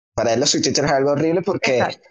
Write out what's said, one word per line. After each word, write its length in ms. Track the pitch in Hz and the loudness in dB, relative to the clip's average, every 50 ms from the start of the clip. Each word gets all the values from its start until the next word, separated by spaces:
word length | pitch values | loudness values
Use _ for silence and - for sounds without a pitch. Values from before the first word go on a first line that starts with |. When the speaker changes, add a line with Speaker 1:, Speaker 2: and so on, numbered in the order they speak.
| _ _ _ | _ _ _
Speaker 1:
Para 200 | - 110 117 113 | -2 0 0 0
él 60 | 117 | 0
los 120 | 135 147 | 0 0
subtítulos 380 | - 170 123 139 - - 139 147 | 0 0 0 0 0 0 0 0
era 60 | 147 135 | 0 2
algo 140 | 139 143 143 | 2 2 0
horrible 280 | 143 151 165 165 180 | 0 0 0 0 0
porque 360 | 170 - 180 165 - - 131 123 | -2 -2 -4 -2 0 0 2 2
Speaker 2:
Exacto. 280 | - - - - _ - | 0 0 -4 -8 _ -20